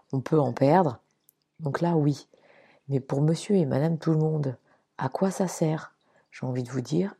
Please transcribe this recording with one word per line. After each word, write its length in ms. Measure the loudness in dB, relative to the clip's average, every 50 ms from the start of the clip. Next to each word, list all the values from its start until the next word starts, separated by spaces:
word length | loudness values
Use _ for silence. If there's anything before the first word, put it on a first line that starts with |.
| _ -6 -6
on 80 | -4
peut 180 | -2 0 2 2
en 140 | 2 2 0
perdre. 460 | 2 4 4 6 6 4 2 0 -6 _ _ _ _ _ _ _ _ _ _ _ -8
Donc 200 | -6 -6 -4 -2
là, 160 | 0 2 2
oui. 320 | 2 2 2 0 -2 -6 _ _ _ _ _ -20 -20 _ _ _ _ _ -2
Mais 120 | -2 -2
pour 200 | -2 -2 -2 0
monsieur 360 | 2 2 0 0 0 0 2
et 100 | 2 2
madame 320 | 2 0 0 0 0 -2 -2
tout 120 | 0 0
le 80 | 2 2
monde, 380 | 2 0 0 -2 -2 -4 -6 -8 _ _ _ _ _ _ _ -6
à 100 | -6 -6
quoi 220 | -2 -2 -2 -2
ça 180 | 0 -2 -4 -4
sert ? 460 | -2 -2 -2 0 -2 -4 -6 -12 _ _ _ _ _ _ _ _
J'ai 160 | -14 -10 -6
envie 160 | -6 -4 -4 -4
de 80 | -4
vous 120 | -6 -6 -4
dire, 320 | -2 -2 -2 -2 -2 -6 -12